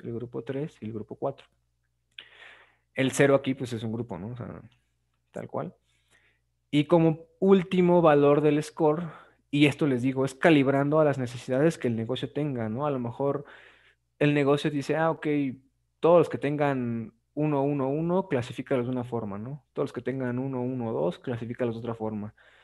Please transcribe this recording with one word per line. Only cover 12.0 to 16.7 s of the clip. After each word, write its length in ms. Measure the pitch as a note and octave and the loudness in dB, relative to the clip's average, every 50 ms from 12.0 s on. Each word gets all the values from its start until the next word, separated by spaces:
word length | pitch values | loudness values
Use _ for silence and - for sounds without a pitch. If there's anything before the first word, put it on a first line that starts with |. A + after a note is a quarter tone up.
| A2+ G#2+ B2+ B2 C#3+ C3 | -4 -4 -4 -6 -6 -6
tenga, 380 | - D#3 D3+ D3 C3 A#2+ A2 A2 | -6 -6 -6 -4 -4 -4 -4 -4
¿no? 160 | G#2+ B2+ D3 | -4 -4 -4
A 60 | D3+ | -4
lo 80 | C#3 B2+ | -4 -4
mejor 460 | A#2+ A2+ A#2 - C#3 C#3 C3+ C3+ C#3+ - - - - - _ _ _ _ _ _ _ _ _ - | -6 -6 -6 -4 -2 -2 -2 -4 -8 -14 -20 -20 -20 -20 _ _ _ _ _ _ _ _ _ 0
el 160 | D3 D3 D3 | 2 2 2
negocio 340 | D3 C#3+ C3+ D3 D3 - D#3 | 4 4 4 2 2 0 -2
dice, 260 | C#3+ C#3+ C3+ - D3 | -4 -4 -4 -2 -2
"Ah, 120 | D#3 D#3+ E3 | 0 0 0
ok, 160 | D#3 - - D#3 D3 D3 C#3 C3 B2 - _ _ _ _ _ _ _ _ | -2 -2 -2 -2 -2 0 -2 -4 -6 -8 _ _ _ _ _ _ _ _
todos 200 | - D#3+ F3 E3+ | 4 6 6 6
los 100 | D#3 D#3+ | 6 4
que 80 | - | 0
tengan 720 | A#2+ - C#3 D3+ C#3+ D3 C#3+ | -4 -2 -2 0 0 0 0